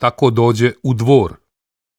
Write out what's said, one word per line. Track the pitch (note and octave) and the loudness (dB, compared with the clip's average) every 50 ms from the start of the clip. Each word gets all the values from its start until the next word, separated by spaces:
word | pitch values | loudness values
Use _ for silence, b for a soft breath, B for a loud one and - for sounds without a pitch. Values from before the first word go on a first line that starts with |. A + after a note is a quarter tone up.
Tako | B2+ A#2+ - - C#3+ B2 | -6 -6 -2 0 -2 0
dođe | A2+ A#2+ A#2 A#2+ A2+ G#2+ A#2+ B2 - _ | 0 2 0 0 0 0 -2 -2 -2 _
u | - C3 B2 | -6 -6 -4
dvor. | G#2+ A2+ B2+ C#3 B2+ G2 E2 - - _ _ _ _ _ _ _ _ _ _ _ | -2 0 2 2 2 2 -2 -8 -16 _ _ _ _ _ _ _ _ _ _ _